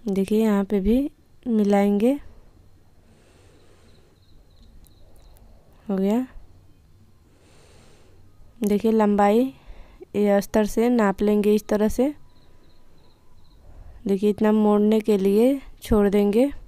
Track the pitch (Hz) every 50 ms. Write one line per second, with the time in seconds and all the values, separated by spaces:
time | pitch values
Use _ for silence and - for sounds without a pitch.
0 | - 214 190 196 196 - 214 214 226 220 208 196 196 196 214 202 185 208 233 262
1 | 285 302 - _ _ _ - - - 254 226 214 208 202 202 202 202 202 202 202
2 | 220 247 277 285 - - - - - - _ - _ - - - _ - _ -
3 | _ - - _ _ _ _ - - - _ - - - - _ - - - -
4 | - _ _ _ _ _ - - - _ _ - - - - - - - - _
5 | - - - - - - - - - - - - _ - - - - - 196 190
6 | 190 196 214 247 262 - - - - - - - - - - - _ _ - _
7 | - _ _ _ _ _ _ _ _ - - - - - - - - - - -
8 | - - - - - - - - - - _ - 233 202 208 202 - 220 220 220
9 | 214 208 208 202 202 202 214 233 262 262 269 - - - - - - - - -
10 | - _ - 202 208 202 202 202 196 - - 220 214 202 - 226 226 247 247 233
11 | 214 196 196 - 208 208 208 208 202 208 208 214 - - 214 202 214 214 - -
12 | 247 294 294 - - - - - - - - - - - - - - - - -
13 | - - - _ _ - - - - - - - - - - - - - - -
14 | - 202 196 190 208 208 202 - 214 214 214 220 214 208 208 208 208 214 214 220
15 | 208 - 214 196 190 196 196 214 233 262 277 269 - - - - - - 233 208
16 | 202 202 190 208 202 202 202 226 262 285 - - -